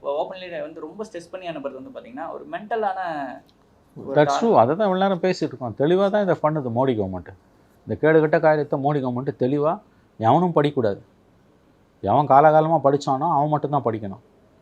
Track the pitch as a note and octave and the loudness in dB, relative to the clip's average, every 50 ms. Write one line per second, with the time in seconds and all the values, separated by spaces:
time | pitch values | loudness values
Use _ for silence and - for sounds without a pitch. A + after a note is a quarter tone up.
0 | - C#3+ C#3+ D3+ F3 F3+ F#3+ F#3 F#3 F3+ E3+ D#3 D3 D3+ D#3+ D#3+ D#3 D3+ - G3+ | -8 -6 -4 -4 -4 -6 -8 -14 -14 -12 -10 -10 -10 -10 -12 -14 -16 -16 -12 -14
1 | G#3+ G#3 - E3+ E3 - - F#3 F#3 E3+ D#3+ D3 C3+ C3+ B2+ B2+ C3+ C3+ B2+ A#2+ | -14 -12 -12 -14 -14 -14 -14 -12 -12 -10 -12 -8 -10 -10 -10 -10 -16 -16 -16 -18
2 | - A2+ A#2+ C#3+ D#3+ D#3+ - - - D3 E3 F3+ G#3 G#3 A#3 A3 G#3+ G3 F#3+ F#3+ | -18 -16 -14 -14 -12 -12 -12 -14 -14 -12 -12 -12 -8 -6 -6 -4 -2 -4 -4 -4
3 | F#3 F3 D#3+ D3 C#3 B2+ A#2+ - - _ _ _ _ _ _ _ _ _ _ C#3+ | -6 -8 -6 -8 -8 -10 -12 -16 -20 _ _ _ _ _ _ _ _ _ _ -16
4 | A2+ - C3+ D3 D3+ C#3+ C#3 C#3+ - A#3 G3 B2+ A2+ A#2+ D#3 F#3+ A3 G3 F#3 F#3 | -10 -2 2 2 2 2 2 0 2 4 4 6 4 4 4 0 0 0 0 0
5 | F#3+ G3 F#3+ E3+ F3+ F#3 F3+ - E3 D3 - B2 B2+ A#2 G#2+ - C3+ D#3 F3+ F#3+ | 0 0 0 0 0 -2 -2 -2 -4 -6 -6 -8 -10 -10 -4 -2 0 2 2 2
6 | G3+ G3 G3 G#3 G3+ F3+ D#3+ - - D3+ D#3 D#3 C3 B2 A2+ A#2+ C3+ C3+ B2 G#2+ | 2 2 2 0 2 0 0 0 0 0 0 0 -4 -2 -2 0 0 2 0 0
7 | G2+ F#2+ F#2 F2+ F2 - F#2 - _ _ _ _ _ _ _ _ _ - A2 - | -2 -4 -6 -8 -12 -14 -20 -20 _ _ _ _ _ _ _ _ _ -8 -4 0
8 | - D3+ D#3+ D#3+ D#3 D3+ D#3+ E3 D#3+ D#3 D3+ D3+ C#3+ D3 - C#3+ C3+ C#3+ D3+ D3 | 2 4 4 4 4 4 2 2 4 4 2 2 0 -2 -4 -2 -2 0 0 0
9 | C3 B2+ B2 A#2+ C3+ C#3+ B2+ - B2+ B2+ C#3+ D3 C#3+ D#3 F3 G#3+ - _ _ _ | -2 -2 -4 -4 -6 -6 -4 -2 -2 0 0 0 0 -2 -2 -4 -8 _ _ _
10 | _ _ _ - A2 A2 C3 D#3+ F3+ F3+ D#3+ D#3 D3 D3 D3 C3 A#2 G#2 G2 - | _ _ _ 0 2 4 4 4 4 2 2 2 2 2 0 0 0 0 -2 -4
11 | - _ _ _ _ _ _ _ _ _ _ _ _ _ _ _ _ _ _ _ | -10 _ _ _ _ _ _ _ _ _ _ _ _ _ _ _ _ _ _ _
12 | - F#2+ G#2+ C3+ D3 C3 C3+ C#3 D#3 D#3 D3+ D#3 D#3 D#3 E3 D#3 C3+ C#3 C#3+ C#3+ | -2 0 2 2 4 6 6 8 8 8 6 6 4 4 0 2 2 2 2 2
13 | C#3+ D#3 C3+ C3 D3+ F3 D#3+ C#3 D3 D3+ D3+ C#3+ - C3+ D3+ C#3 A#2+ A#2+ A2+ G#2+ | 0 -2 -2 -2 0 0 0 0 0 0 -2 -2 -2 -2 -2 -2 -2 -2 -4 -4
14 | A2 G2 F#2+ - _ _ _ _ _ _ _ _ | -8 -10 -12 -14 _ _ _ _ _ _ _ _